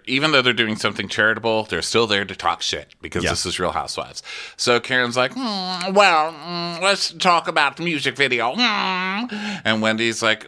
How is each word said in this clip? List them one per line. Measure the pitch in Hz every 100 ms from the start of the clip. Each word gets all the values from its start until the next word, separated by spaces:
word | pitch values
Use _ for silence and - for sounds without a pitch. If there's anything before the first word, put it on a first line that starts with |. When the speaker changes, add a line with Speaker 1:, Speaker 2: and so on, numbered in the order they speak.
Speaker 1:
even | - 131 156
though | 143
they're | 123
doing | 113 110 104
something | 107 101 98
charitable, | - 107 107 113 110
they're | 107 85
still | - 113 113
there | 101 98
to | 95
talk | 85 85
shit | - 76 73 _
because | 80 90
Speaker 2:
Yeah. | 80
Speaker 1:
this | - 90
is | 82
Real | 87
Housewives. | 78 73 - 65 - - - - -
So | - 120
Karen's | - 127 123 123
like, | 127
"Hmm, | 254 254 196 185 180 180
well, | 196 196 160 156
mm, | 156 165 175 170 170
let's | 190 196 -
talk | 165 185 170 165
about | 160 143 -
the |
music | 175 151 139 123
video." | 135 120 113
Hmm. | 170 247 202 190 185 185 202 247 208 208 196
And | - 110
Wendy's | 110 110 117 110
like, | 110 107